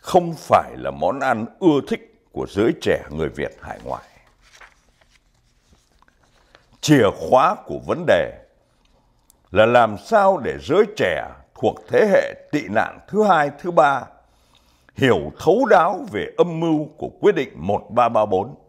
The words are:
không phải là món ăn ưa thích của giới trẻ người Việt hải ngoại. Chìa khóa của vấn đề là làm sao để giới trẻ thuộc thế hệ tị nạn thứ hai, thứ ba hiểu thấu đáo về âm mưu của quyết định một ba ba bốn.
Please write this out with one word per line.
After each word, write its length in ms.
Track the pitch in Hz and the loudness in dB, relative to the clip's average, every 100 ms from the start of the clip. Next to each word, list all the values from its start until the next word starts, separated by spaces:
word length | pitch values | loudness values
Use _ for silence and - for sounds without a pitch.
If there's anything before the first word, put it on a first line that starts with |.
không 340 | - 185 170 | 0 0 0
phải 360 | 160 - 104 76 62 | -10 0 0 0 -10
là 140 | 64 | -10
món 300 | 69 82 131 | -4 -4 -2
ăn 260 | 135 113 113 _ | -2 -2 -4 _
ưa 200 | 185 143 - | 2 2 -2
thích 360 | 226 - _ _ | -10 -10 _ _
của 140 | - 65 | -12 -8
giới 240 | 95 117 160 | 0 0 0
trẻ 200 | 104 80 - | -2 -2 -4
người 180 | 76 78 | -8 -8
Việt 280 | 64 65 - | -6 -10 -10
hải 160 | - 50 | -18 -16
ngoại. 180 | 65 62 - _ _ _ _ _ - _ _ _ _ _ _ _ _ _ _ _ _ _ _ _ _ _ _ _ _ _ | -12 -12 -14 _ _ _ _ _ -20 _ _ _ _ _ _ _ _ _ _ _ _ _ _ _ _ _ _ _ _ _
Chìa 300 | - 147 104 - | 2 4 4 0
khóa 380 | 80 127 160 208 - | 2 4 4 0 -8
của 120 | 69 65 | -12 -6
vấn 180 | 120 165 | -6 2
đề 400 | 92 64 - _ _ _ _ _ _ _ _ _ _ _ | 2 2 -8 _ _ _ _ _ _ _ _ _ _ _
là 160 | 92 110 | 2 4
làm 320 | 120 113 104 | 6 2 -2
sao 400 | - 220 190 185 | -2 2 2 0
để 200 | 104 73 | -4 -8
giới 240 | 73 165 220 - | -2 0 0 0
trẻ 320 | 104 76 57 - _ | -2 -2 -8 -16 _
thuộc 200 | - 110 - - | -4 -4 -4 -4
thế 180 | 123 214 | 0 2
hệ 360 | 185 76 - - | 2 0 -10 -8
tị 100 | 147 - | -8 -4
nạn 300 | 107 85 85 - | -4 -4 -8 -8
thứ 160 | 190 | -2
hai, 260 | 214 170 147 143 | 2 2 0 -4
thứ 120 | 180 | -2
ba 320 | 170 151 135 135 _ _ _ _ _ _ _ _ | 2 2 2 -6 _ _ _ _ _ _ _ _
hiểu 380 | - 131 101 73 - | -2 2 2 -2 -4
thấu 200 | - 196 | 0 2
đáo 420 | 262 196 165 202 262 | 4 4 4 -2 -8
về 140 | 196 156 - | -8 -8 -2
âm 220 | 165 160 | -2 0
mưu 280 | 165 156 151 - | -2 -2 -4 -12
của 120 | 123 - | -14 -2
quyết 140 | 185 | 0
định 180 | 170 135 62 | 0 -6 -8
một 300 | 82 101 - | -6 -6 -4
ba 180 | 113 120 | 0 0
ba 180 | 117 107 | 2 0
bốn. 280 | 95 107 147 | -2 -4 -12